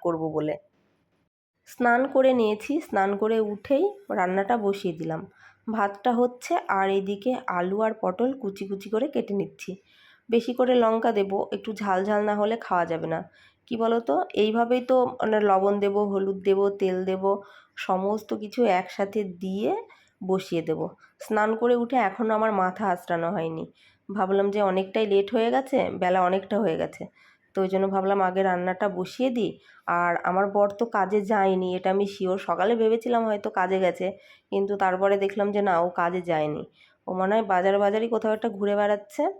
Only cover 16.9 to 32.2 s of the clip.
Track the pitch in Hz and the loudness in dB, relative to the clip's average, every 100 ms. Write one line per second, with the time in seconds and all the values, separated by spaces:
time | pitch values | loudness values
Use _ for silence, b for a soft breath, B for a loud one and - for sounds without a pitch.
16.9 | 185 185 190 190 202 B B B - - | 0 -2 0 0 -2 B B B -10 -2
17.9 | 185 196 214 - 220 208 247 233 180 185 | -2 0 -4 -4 -8 -6 0 2 2 0
18.9 | - 196 214 190 175 190 196 240 403 466 | -4 -4 -2 -6 -8 -6 -2 -2 -2 -6
19.9 | B B _ 185 190 185 170 160 156 170 | B B _ -2 -2 0 -4 -2 -4 -6
20.9 | - b _ - 214 214 220 240 240 233 | -10 b _ -2 0 2 2 2 2 2
21.9 | 254 196 196 226 214 220 202 185 185 202 | 2 0 0 0 2 2 2 0 0 -2
22.9 | 180 - 170 165 190 165 160 170 b b | -2 -2 -2 -2 -2 -4 -6 -10 b b
23.9 | b - 196 190 196 202 208 196 185 190 | b -10 -4 2 2 2 2 2 0 0
24.9 | 220 214 196 202 226 233 254 269 254 - | -2 2 2 2 0 2 0 0 0 0
25.9 | 185 180 185 180 185 190 208 196 165 170 | 0 2 4 4 2 0 0 0 0 -4
26.9 | - 185 b b b b - 190 190 196 | -6 -14 b b b b -2 0 0 0
27.9 | 190 190 196 185 185 190 180 185 185 208 | 0 0 2 2 2 0 0 -2 -2 -2
28.9 | 180 180 - 254 240 175 - B B - | -2 -8 -2 -2 0 -4 -6 B B -4
29.9 | 175 175 170 - 185 202 202 202 - 233 | 0 2 0 0 0 0 2 2 0 -2
30.9 | 214 190 208 196 214 196 190 185 180 185 | 0 0 0 2 2 2 2 -2 -2 0
31.9 | 196 202 202 | 0 0 -2